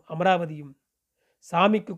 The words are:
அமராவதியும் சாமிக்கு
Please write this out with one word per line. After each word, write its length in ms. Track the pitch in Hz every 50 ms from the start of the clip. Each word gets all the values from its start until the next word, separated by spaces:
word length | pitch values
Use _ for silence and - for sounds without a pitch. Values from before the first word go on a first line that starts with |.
| - -
அமராவதியும் 640 | 160 160 180 190 185 170 170 156 156 147 147 139 135 _ _ _ _ _ _ _ _ _ _ _ _ _ -
சாமிக்கு 480 | - - 170 185 208 214 208 208 - 185